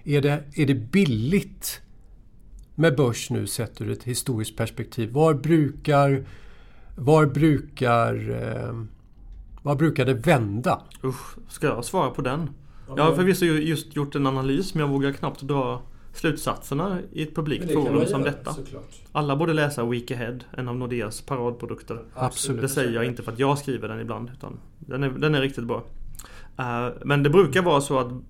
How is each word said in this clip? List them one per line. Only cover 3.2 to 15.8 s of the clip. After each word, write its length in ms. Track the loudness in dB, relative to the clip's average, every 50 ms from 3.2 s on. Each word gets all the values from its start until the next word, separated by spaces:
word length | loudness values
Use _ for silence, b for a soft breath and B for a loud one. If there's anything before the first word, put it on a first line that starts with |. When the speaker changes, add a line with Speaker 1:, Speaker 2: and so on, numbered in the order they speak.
| -4 -4
Speaker 1:
nu 180 | -2 -2 -2 -4
sett 340 | -4 -6 -6 -6 -6 -8
ur 100 | -6 -6
ett 120 | -6 -6 -6
historiskt 540 | -6 -6 -4 -2 -2 -2 -2 -4 -6 -4 -4
perspektiv? 540 | -4 -4 -4 -8 -10 -8 -4 -4 -4 -2
Var 220 | 2 4 4 4 4
brukar, 920 | 2 2 4 4 4 4 2 0 -4 0 4 6 6 6 6 4 2 B B B B B B B B B B B B B B B
var 300 | -4 4 6 8 8 8
brukar, 1040 | 6 4 4 6 6 6 4 2 -4 -4 0 2 4 4 4 4 2 0 -2 -4 -4
eh, 460 | -4 -4 -4 -4 -4 -4 -6 -6 -6 -8 -10 -10 -14 -18 -20 -20 -20 -20 -20 -18 -18 -18 -18 -18 -18 -8
var 140 | -2 -2 0
brukar 300 | 2 2 2 4 2 2
det 80 | 2 2
vända? 680 | 2 4 4 4 4 4 0 -2 -2 0 0 0 0 -4 -12 -16 -8 -6
Speaker 2:
Usch, 340 | -6 -6 -6 -12 -14 -16 -16 -16 -16
ska 180 | -8 -2 -2 0
jag 180 | 0 -2 -4
svara 240 | -4 -2 0 0 0
på 120 | -2 -4
den? 280 | -4 -4 -2 -2 -4 -6 -8 -10 b b b b b b
Speaker 1:
Ja, 60 | 0 2
Speaker 2:
Jag 60 | 4
har 60 | 4
Speaker 1:
men 80 | 4 4
Speaker 2:
förvisso 260 | 4 4 4 4 4
ju, 160 | 4 4 2
just 340 | 2 0 -2 -2 -4 -6 -4
gjort 200 | -4 -4 -2 -2
en 120 | 0 0 2
analys, 460 | 2 0 0 2 2 0 0 -2 -2
men 80 | 0
jag 60 | 0 0
vågar 240 | 2 2 0 0
knappt 300 | -2 -2 -4 -6 -6 -6
dra 400 | -6 -2 0 0 0 -2 -2 -6